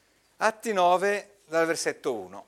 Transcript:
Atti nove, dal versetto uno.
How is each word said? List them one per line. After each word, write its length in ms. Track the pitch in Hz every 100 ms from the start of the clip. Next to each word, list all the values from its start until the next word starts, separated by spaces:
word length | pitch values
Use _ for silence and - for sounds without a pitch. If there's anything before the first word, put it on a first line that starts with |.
| _ _ _ -
Atti 360 | 214 220 233
nove, 640 | 196 175 180 202 202 175 _ _
dal 200 | 160 165
versetto 480 | 160 - 143 151
uno. 340 | 117 90 98